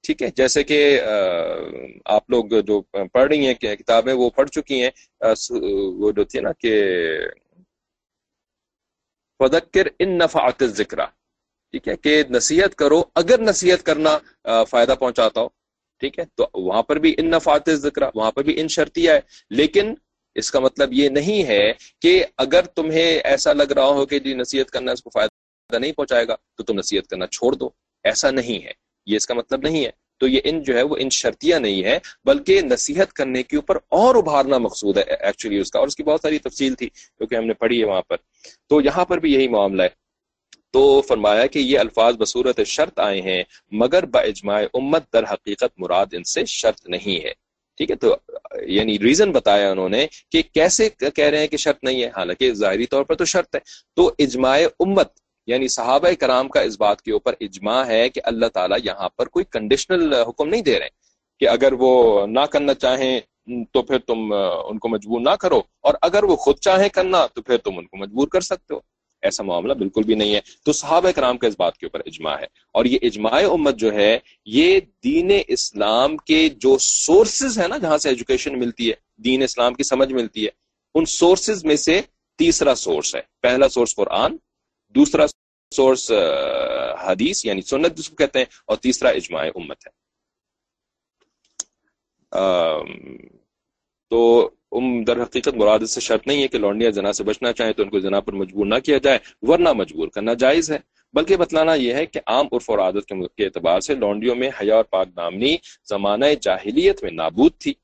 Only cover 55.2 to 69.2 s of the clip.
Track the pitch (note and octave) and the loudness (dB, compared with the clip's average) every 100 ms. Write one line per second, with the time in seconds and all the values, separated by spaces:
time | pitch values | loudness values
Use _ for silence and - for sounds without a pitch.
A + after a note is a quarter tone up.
55.2 | _ _ - B2+ C3 - A#2 C#3 F3 F3 | _ _ -6 -4 -2 -4 0 2 2 0
56.2 | C3+ B2+ C3+ D3 C3 G2+ G#2 G#2 - G#2 | 0 0 0 0 -2 0 0 0 -2 -2
57.2 | - B2 G#2+ F#2+ G2+ B2 C3 A2+ B2 - | -2 -6 -10 -8 -2 -2 0 2 0 -2
58.2 | - A2+ A#2 F#2+ F2+ G#2 A2 F#2 - - | -6 -2 -2 0 -2 -2 -4 -6 -8 -6
59.2 | B2+ E3+ G3 A#2 G#2+ C3+ - F#3 D#3+ C3+ | -4 -2 -4 -6 0 -2 0 0 0 0
60.2 | A#2 A#2 D3+ G#3+ E3+ G2+ C#2 _ _ _ | -2 -2 -4 -2 0 -2 -4 _ _ _
61.2 | _ _ - A#2+ C3+ B2+ B2+ B2+ A#2 G2+ | _ _ 2 4 2 4 4 6 6 6
62.2 | G2+ A#2+ D3 D3 C#3+ C3+ B2+ C3 C3 B2+ | 2 0 0 0 0 0 0 0 0 -2
63.2 | - _ - A#2+ A2+ C3 B2 C3 - A2+ | -6 _ -12 -12 -2 -2 0 -4 -2 -4
64.2 | G#2+ G#2 F#2+ E2+ - G#2+ A#2 A2 G#2 A#2 | -2 -2 -2 -2 -6 -8 -4 -4 -4 -2
65.2 | B2+ G3+ F3+ C3+ - _ - D3 E3+ G3 | 0 0 2 0 -2 _ 0 2 2 2
66.2 | G#3 D#3+ - C#3+ G3+ F#3+ G3 F#3+ F#3 F#3 | 2 2 2 2 2 2 2 0 0 2
67.2 | C3+ - A2 A#2+ G#2 F#2 F2 F#2+ G2+ A2 | 0 -2 -2 -2 -2 -10 -12 -12 -10 -4
68.2 | C#3 F#3 F3+ F#3 _ D3 _ _ _ _ | -2 -2 -4 -10 _ -14 _ _ _ _